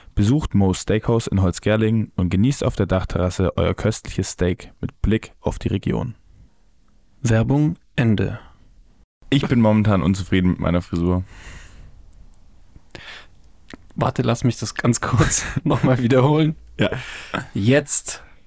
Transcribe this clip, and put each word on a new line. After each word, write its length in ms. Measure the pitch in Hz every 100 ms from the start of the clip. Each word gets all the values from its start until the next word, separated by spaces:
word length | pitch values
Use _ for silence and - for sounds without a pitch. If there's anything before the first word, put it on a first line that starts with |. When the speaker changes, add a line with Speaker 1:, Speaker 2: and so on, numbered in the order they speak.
| - -
Speaker 1:
Besucht 380 | 104 143 - 101
Moe's 260 | 98 92
Steakhouse 460 | - 107 - 117 -
in 140 | 98
Holzgerlingen 720 | 92 85 - 107 110 113 107 -
und 140 | 92
genießt 340 | 92 117 139
auf 120 | - -
der 80 | 98
Dachterrasse 640 | 92 - - 90 - 92 -
euer 160 | 87
köstliches 560 | 92 107 110 - - 95
Steak 400 | - 90 92 - -
mit 220 | - -
Blick 320 | - 107 - -
auf 180 | - -
die 100 | -
Region. 460 | 98 - 113 120 113 - - - _ _ _ _ _ _ _
Speaker 2:
Werbung 540 | 120 110 117 135 151 170 _ -
Ende. 440 | 117 101 101 104 - - - - - _ _ _ -
Speaker 1:
Ich 180 | 143 -
bin 140 | 123
momentan 400 | 110 107 104 98
unzufrieden 500 | 76 98 92 95 90
mit 80 | 87
meiner 220 | 87 87
Frisur. 420 | - 87 87 90 92 - - - - - - - - - - - - - - - - - - - - - - - - - - -
Speaker 2:
Warte, 260 | 110 -
lass 220 | 117 120
mich 140 | 127 -
das 180 | 110 -
ganz 260 | 123 120
kurz 420 | - 110 - - -
<laughs> 100 | -
nochmal 360 | - 147 131 127
wiederholen. 540 | 120 131 127 151 156 156 - -
Speaker 1:
Ja. 100 | 104 - - - - - -
Speaker 2:
Jetzt, 720 | - 101 139 151 - - - - -